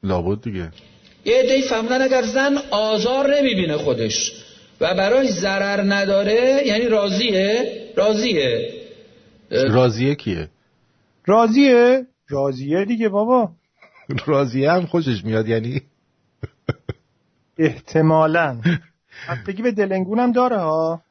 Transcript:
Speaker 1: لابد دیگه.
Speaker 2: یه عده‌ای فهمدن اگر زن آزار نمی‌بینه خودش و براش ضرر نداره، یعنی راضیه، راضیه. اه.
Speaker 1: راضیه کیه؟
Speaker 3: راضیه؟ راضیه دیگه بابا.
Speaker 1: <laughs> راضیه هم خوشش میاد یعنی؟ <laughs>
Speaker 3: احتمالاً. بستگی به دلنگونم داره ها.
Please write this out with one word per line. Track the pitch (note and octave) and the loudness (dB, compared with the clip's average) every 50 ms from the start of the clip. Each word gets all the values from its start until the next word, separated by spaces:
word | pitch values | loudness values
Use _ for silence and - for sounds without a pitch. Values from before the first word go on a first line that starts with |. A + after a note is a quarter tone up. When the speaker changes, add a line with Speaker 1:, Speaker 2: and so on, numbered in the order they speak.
| - | -2
Speaker 1:
لابد | G2 F#2+ F2+ E2 F2+ G2+ G#2+ | -2 -2 -2 -2 -2 -4 -4
دیگه. | - A#2 G2+ F#2 E2+ E2 E2 - - - - - _ - _ _ _ | -6 -10 -8 -8 -10 -10 -12 -18 -20 -20 -20 -20 _ -20 _ _ _
Speaker 2:
یه | G3+ A3+ C4 C4 | 0 2 2 4
عده‌ای | B3 C4+ C4+ | 4 2 0
فهمدن | C4 - B3 A3+ A3+ A#3 B3 C4 | 0 0 -2 -4 -2 -2 0 0
اگر | C4 C4 C4 B3+ | 2 2 2 0
زن | A#3+ A3 G#3 C4 C4+ C#4+ C#4 C#4+ C#4 - | 0 0 -2 0 0 2 0 -2 -2 -4
آزار | - G#3 G#3+ A3 A3 G#3+ A3 A#3+ B3+ C4+ C#4 C#4 C#4+ | -2 -2 0 0 0 0 0 0 0 0 0 2 2
نمی‌بینه | D4 C#4 C4 A3+ F#3 F3+ D#3+ D3 | 2 2 2 0 0 -2 -2 -2
خودش | D3+ D3+ D3 B2 A2+ A2+ G#2+ G#2+ - - - - - - - - - - _ _ _ | -2 -2 -2 -2 0 -2 -4 -4 -4 -6 -6 -8 -12 -20 -20 -20 -20 -20 _ _ _
و | E3 E3 F#3 | -2 -2 0
براش | F#3 F#3+ G3+ A#3+ C4+ C4+ B3 | 0 2 2 2 2 2 0
ضرر | G3+ E3 F#3 G3 G3 G3 G3 G3+ G3+ G3+ G3 G3 G3+ | -2 -2 -2 -2 -2 -2 -2 -2 -2 0 0 0 0
نداره، | G3+ G3 G3 G3 G3 G3+ G3+ G#3+ A#3 B3 C4 C4+ C#4 C#4+ | 0 0 2 2 2 2 2 2 2 2 2 2 2 0
یعنی | B3+ G#3 A3 A#3+ A#3+ | 0 0 0 0 2
راضیه، | A3 G#3+ G3+ G3+ F#3+ F#3+ B3 A#3 G3+ F#3 F#3+ G3+ G#3+ A#3+ - - - - - - - | 2 2 2 0 0 -2 0 0 0 0 0 0 0 -2 -2 -4 -6 -12 -14 -6 -2
راضیه. | - F#3+ G#3+ G#3+ G#3 A3+ B3 G#3 D#3 C3+ B2+ A#2 A2+ - - - - - - - - - - - _ _ _ _ _ _ _ | 0 2 2 2 0 0 0 0 0 0 0 0 -2 -4 -6 -10 -14 -18 -20 -20 -20 -20 -20 -20 _ _ _ _ _ _ _
اه. | - B2 C3 | 0 0 2
Speaker 1:
راضیه | - G#2 B2 B2+ B2 A2 A2 B2 C3+ D3 | 4 4 4 4 4 2 0 -2 -2 -2
کیه؟ | - - A2+ F#2 E2 D#2 D2+ _ _ _ _ _ _ _ _ _ _ _ _ _ _ _ | -2 -4 -6 -6 -6 -6 -10 _ _ _ _ _ _ _ _ _ _ _ _ _ _ _
Speaker 3:
راضیه؟ | - G3+ A3+ A#3 A3 A3 C4+ C#4+ C#4 B3 A#3+ A#3+ B3 B3+ C4+ B3+ B3+ _ _ _ _ | 2 4 4 4 4 4 4 6 6 6 6 6 6 4 2 0 -6 _ _ _ _
راضیه | C#3+ C#3 C#3 C#3 C3+ B2+ C3+ C#3+ D#3 F3+ G3+ | -4 -2 -2 -2 -4 -4 -4 -2 -2 -2 0
دیگه | G3 A#3+ A3 A3+ G#3+ | -2 -2 -2 -2 -2
بابا. | F#3+ G3+ G#3+ A3+ B3+ B3+ A3+ F3 - _ _ _ _ _ - | 0 0 0 2 2 2 0 -2 -6 _ _ _ _ _ -20
Speaker 1:
<laughs> | _ _ _ _ - C#3 B2+ - | _ _ _ _ -8 -8 -6 -2
راضیه | D3+ D3+ C#3 C#3+ B2+ A2+ C3 C3+ D3 | 0 0 0 0 0 0 0 2 2
هم | E3+ F#3 F3 | 2 2 0
خوشش | - - F3 D#3+ C#3 A#2+ G2+ F2+ | 0 -2 -2 0 0 -2 -2 -2
میاد | G#2+ A2 A2 A2 G#2+ | -2 -2 -2 0 0
یعنی؟ | A2+ A2+ A2 A#2+ B2+ C#3 - _ _ _ _ _ _ _ _ _ _ _ - - _ _ _ - - | 0 -2 -2 -4 -8 -8 -10 _ _ _ _ _ _ _ _ _ _ _ -18 -18 _ _ _ -8 -8
<laughs> | _ _ - - _ _ _ _ _ _ _ _ _ _ _ _ - | _ _ -16 -16 _ _ _ _ _ _ _ _ _ _ _ _ 0
Speaker 3:
احتمالاً. | D#3+ D3 B2 - - - - D#3+ D#3 D#3+ D#3+ D#3+ D#3+ D#3 D#3 E3+ E3 D3 B2+ A2+ G#2+ E3+ F3 - - _ _ _ _ _ - - - - | 0 0 0 -4 -18 -4 0 2 2 4 4 4 2 2 2 0 -2 -2 -4 -2 -2 -2 -2 -2 -6 _ _ _ _ _ -20 -20 -12 -10
بستگی | E3+ A#2 - G3+ F#3+ F#3+ | -10 -10 -8 -10 -10 -4
به | A3 B3 | -4 -2
دلنگونم | A3 G3+ G3+ G3 F#3+ F#3+ F#3 F3+ G#3+ A3+ B3 B3 | 0 0 -2 -2 0 -2 -2 -2 -2 0 0 2
داره | A#3 B3 B3 B3 A#3+ G3+ | 2 2 0 0 0 -2
ها. | F3 D#3 D#3 D#3+ D#3+ D#3+ E3 E3 _ _ | -2 -2 -2 -2 -2 -2 -4 -6 _ _